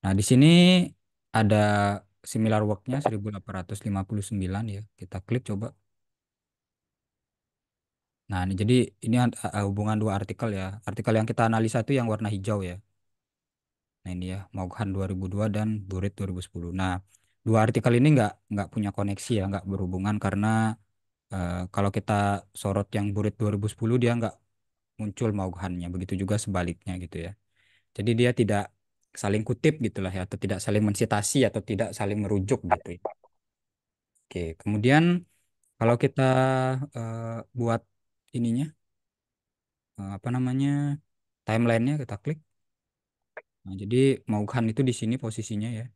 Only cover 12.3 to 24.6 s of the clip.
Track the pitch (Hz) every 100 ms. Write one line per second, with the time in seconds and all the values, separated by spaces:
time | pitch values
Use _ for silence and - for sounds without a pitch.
12.3 | 104 95 104 92 90 _ _ _ _ _
13.3 | _ _ _ _ _ _ _ 92 90 92
14.3 | 98 95 104 90 - 101 98 95 92 92
15.3 | 101 107 104 110 107 95 92 98 - 95
16.3 | 90 - 87 85 90 92 90 _ _ _
17.3 | _ 113 110 110 120 120 120 143 143 104
18.3 | - _ 101 95 - 101 101 101 101 -
19.3 | 110 95 98 92 98 90 92 98 104 98
20.3 | 98 107 110 110 110 _ _ _ _ _
21.3 | 95 87 87 92 - 101 104 - 104 101
22.3 | 101 - - 101 98 101 110 101 101 104
23.3 | - 107 104 104 - 113 123 120 120 113
24.3 | - _ _